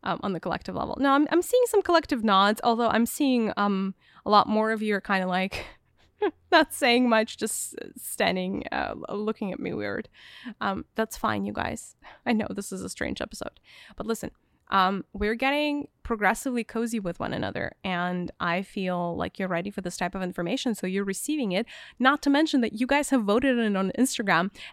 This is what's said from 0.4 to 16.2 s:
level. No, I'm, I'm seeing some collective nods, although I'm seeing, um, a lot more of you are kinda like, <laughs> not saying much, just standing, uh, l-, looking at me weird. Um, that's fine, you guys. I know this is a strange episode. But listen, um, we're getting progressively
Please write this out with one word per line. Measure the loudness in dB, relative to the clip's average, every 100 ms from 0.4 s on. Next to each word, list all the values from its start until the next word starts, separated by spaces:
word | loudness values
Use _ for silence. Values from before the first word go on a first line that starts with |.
| -4 -6 -6
level. | -6 -4 0
No, | 2
I'm, | 4 4
I'm | 2
seeing | 4 4 4
some | 4
collective | 4 4 4 0
nods, | 4 6 6 4
although | 2 2 2
I'm | 2 2
seeing, | 2 2 4 2 0
um, | 0 0 -2 -6 _ -10 4
a |
lot | 6 6
more | 4 2
of | 0
you | 0 -2
are |
kinda | 0 0 2
like, | 0 -2 -4 -12 -18 _ _ _
<laughs> | _ -4 -4 _
not | 4 4
saying | 2 4 4 6
much, | 4 2 -4
just | -6 -6 -8 -10 -14 -14
standing, | -10 -2 0 0 -2 -4 -4
uh, | -4 -4 -6 -8
l-, | -6
looking | -4 -4 -6
at | -6
me | -6
weird. | -6 -4 -6 -8 -16 -20 -18 -16 -6
Um, | -4 -4 -6 -4
that's | -4 -4
fine, | -2 -2 -4
you |
guys. | -4 -6 -6 -12 -20 -20 -8 0
I |
know | 0 0
this | -6 -8
is | -8
a | -8
strange | -6 -6 -6
episode. | -8 -10 -12 -14 _ -20 -18 -10
But | -6
listen, | -6 -6 -14 _ _ _
um, | 2 2 2 -6
we're | -4 -2 0
getting | 0 0 0 -2 -6 _
progressively | -6 0